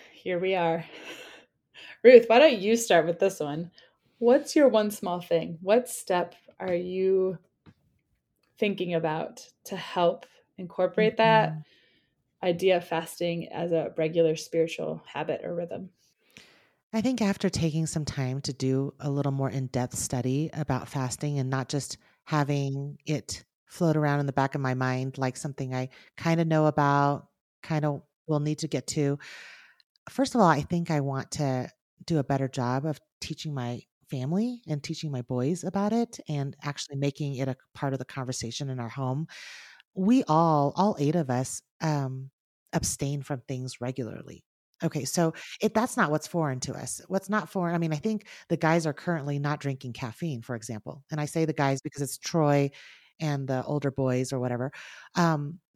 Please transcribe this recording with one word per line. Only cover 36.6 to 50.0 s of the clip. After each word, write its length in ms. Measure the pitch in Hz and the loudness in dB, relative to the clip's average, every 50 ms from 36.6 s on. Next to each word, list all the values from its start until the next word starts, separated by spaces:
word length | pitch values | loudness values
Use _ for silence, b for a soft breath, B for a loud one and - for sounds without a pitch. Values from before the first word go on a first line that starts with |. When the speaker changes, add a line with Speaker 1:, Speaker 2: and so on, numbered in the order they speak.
| - | -8
Speaker 2:
actually 320 | 147 139 - - - 143 139 | -8 -8 -8 -8 -8 -4 -2
making 380 | 143 143 139 - 151 143 139 | -2 -2 -2 -2 -6 -6 -4
it 120 | 123 135 131 | -4 -4 -4
a 80 | 127 - _ _ - | -4 -6 _ _ -12
part 180 | - 147 139 135 | -6 -4 -4 -4
of 60 | 127 | -4
the 60 | - | -6
conversation 640 | - - 135 127 127 127 - 120 113 117 - 147 135 | -8 -8 -8 -8 -6 -6 -6 -8 -8 -8 -8 -8 -6
in 100 | 131 123 | -6 -6
our 100 | 117 113 | -8 -8
home. 380 | - 139 135 127 131 147 160 - B B B B B B B B B B B B - | -6 -4 -2 -2 -2 -2 -4 -6 B B B B B B B B B B B B -4
We 300 | 190 185 208 247 262 - | 0 2 4 4 4 4
all, 500 | - 151 160 170 165 156 147 143 143 - | 4 4 6 6 6 6 4 4 2 2
all 200 | - 190 208 185 - | 2 2 2 2 2
eight 160 | 143 143 160 | 2 2 2
of 140 | 175 147 127 | 2 0 0
us, 320 | 123 123 131 - - - - _ _ - | 0 -2 -2 -4 -6 -12 -14 _ _ -4
um, 500 | 165 160 151 143 135 131 131 131 135 135 _ _ _ _ _ _ _ - - | -2 -2 0 0 -2 -4 -6 -8 -12 -14 _ _ _ _ _ _ _ -4 -4
abstain 480 | 170 - - - - 147 139 147 143 | -2 -2 -2 -4 -4 -4 -4 -4 -4
from 200 | 135 - 143 120 | -4 -6 -8 -8
things 380 | - - 135 127 127 127 - - | -6 -8 -8 -6 -6 -8 -8 -6
regularly. 640 | 120 127 127 135 120 107 - - - - - - _ _ _ _ _ _ _ - | -6 -6 -4 -6 -6 -8 -8 -12 -14 -16 -20 -20 _ _ _ _ _ _ _ -6
Okay, 220 | - 160 - 151 135 | -6 -4 -4 -4 -6
so 300 | - - 180 165 160 160 B B B B B | -2 0 2 2 0 0 B B B B B
it, 120 | B 214 - | B 0 0
that's 240 | 220 240 - - 247 | 0 -2 0 0 0
not 120 | 190 147 | 0 2
what's 160 | 151 151 - | 2 -2 -2
foreign 360 | - - 170 156 139 131 131 | -2 -4 -2 -2 -2 -2 -4
to 120 | - - - | -6 -8 -8
us. 280 | - 127 - - - - - | -8 -8 -10 -10 -12 -8 -6
What's 180 | 185 190 190 190 | -6 -6 -4 -2
not 220 | 208 214 202 - | -4 -4 -4 -4
foreign, 260 | - 196 175 170 175 | -4 -4 -2 -2 0
I 40 | 170 | 0
mean, 120 | 170 160 | 0 -2
I 60 | 156 143 | -2 -2
think 300 | 139 220 220 202 - B B B B B | -2 -2 -4 -4 -6 B B B B B
the 80 | 170 | -4
guys 300 | 160 165 156 165 170 160 | 0 2 2 2 2 2
are 80 | 156 139 | 0 -4
currently 440 | - - 175 170 160 135 143 143 143 | -4 -4 -4 -4 -4 -2 -4 -4 -2
not 220 | 143 147 151 147 | 0 -2 -2 -2
drinking 320 | - 139 135 131 - 123 | -2 -4 -6 -6 -8 -12
caffeine, 500 | 113 - | -10 -8